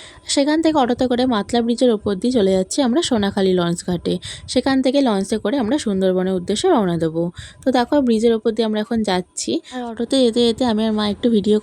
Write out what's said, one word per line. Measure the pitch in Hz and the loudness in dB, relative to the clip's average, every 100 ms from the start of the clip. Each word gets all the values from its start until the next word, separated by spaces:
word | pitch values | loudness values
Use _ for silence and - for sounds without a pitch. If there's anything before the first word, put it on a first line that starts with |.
| - - - | -20 -20 -4
সেখান | 294 285 311 | 0 2 2
থেকে | 320 302 | 2 2
অটোতে | 240 240 254 | 0 0 0
করে | 240 262 | 0 0
মাতলা | 220 202 240 | 0 0 0
ব্রিজের | 233 233 254 214 | 0 2 2 2
ওপর | 214 190 | -2 -2
দিয়ে | 240 254 | 0 2
চলে | 190 190 | 2 2
যাচ্ছি | 185 - 254 | 0 0 0
আমরা | 262 339 | 0 0
সোনাখালী | 226 196 196 190 180 | 0 0 0 2 2
লঞ্চ | 170 175 - | 0 -2 -4
ঘাটে। | 175 180 180 - - - | -4 -4 -6 -8 -16 -4
সেখান | 254 269 269 | -2 0 0
থেকে | 254 277 262 | 2 2 2
লঞ্চে | 196 196 220 | 0 -2 -4
করে | 208 277 | -2 -2
আমরা | 214 294 | -2 -2
সুন্দরবনের | 226 190 190 185 185 185 | -2 0 0 0 0 -2
উদ্দেশ্যে | 175 214 381 | -4 -2 2
রওনা | 285 185 170 | 2 2 0
দেবো। | 165 160 175 - - - | -2 -2 -4 -8 -18 -6
তো | 269 247 | 0 0
দেখো, | 240 294 247 | 2 2 2
ব্রিজের | 220 233 226 | 2 2 2
ওপর | 233 226 | -2 -2
দিয়ে | 220 | -2
আমরা | 214 | -2
এখন | 208 233 208 | -2 -2 0
যাচ্ছি। | 180 180 - - 311 - | -2 -4 -10 -6 -6 -6
আর | 254 240 | -10 -10
অটোতে | 220 233 269 | -8 -2 2
যেতে | 240 226 233 | 2 4 0
যেতে | 220 254 | 2 0
আমি | 214 220 | 0 0
আর | 214 | 0
মা | 208 | -2
একটু | 196 247 214 | 0 2 2
ভিডিও | 208 214 | 2 2